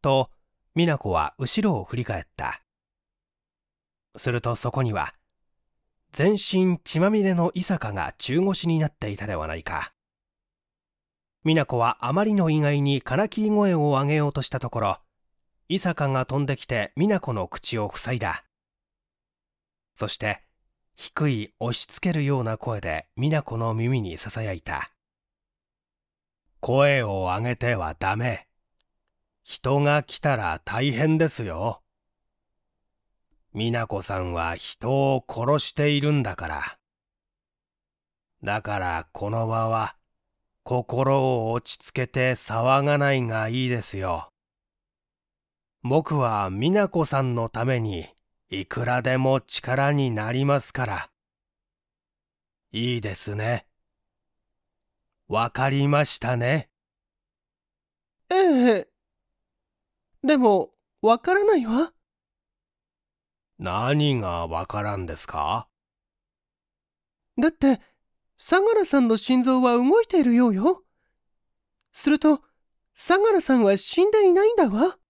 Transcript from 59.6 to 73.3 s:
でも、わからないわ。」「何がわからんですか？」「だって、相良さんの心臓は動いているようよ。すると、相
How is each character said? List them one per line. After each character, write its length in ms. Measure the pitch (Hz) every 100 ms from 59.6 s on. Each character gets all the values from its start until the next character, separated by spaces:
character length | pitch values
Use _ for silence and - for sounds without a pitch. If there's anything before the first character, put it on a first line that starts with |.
| _ _ _ _ _ _
で 160 | 269 294
も、 380 | 233 190 - _ _ _
わ 160 | 214 240
か 160 | -
ら 100 | 381
な 120 | 415 370
い 100 | 226
わ。」 280 | 233 330 _ _ _ _ _ _ _ _ _ _ _ _ _ _ _ _ _
「何 600 | 92 95 123 147 147 127
が 260 | 95 85 82
わ 220 | 82 85
か 160 | 104
ら 140 | 104 98
ん 100 | 87
で 80 | 73
す 120 | -
か？」 400 | 82 73 113 - _ _ _ _ _ _ _ _ _ _ _ _ _ _ _ _ -
「だ 60 | 302
っ 40 |
て、 300 | 320 269 240 _ _ _ _ _ _
相 240 | - 359 415
良 140 | 427 370
さ 140 | 277
ん 80 | 240
の 100 | 220
心 240 | - 254
臓 200 | 254 262
は 100 | 254 240
動 220 | 254 427
い 40 | 453
て 140 | 370
い 40 |
る 120 | 254 233
よ 140 | 247
う 40 |
よ。 320 | 190 262 359 _ _ _ _ _ _ _ _ _ _ _
す 160 | - 294
る 120 | 294
と、 240 | 302 285 _ _ _ _ _
相 380 | - - 370 440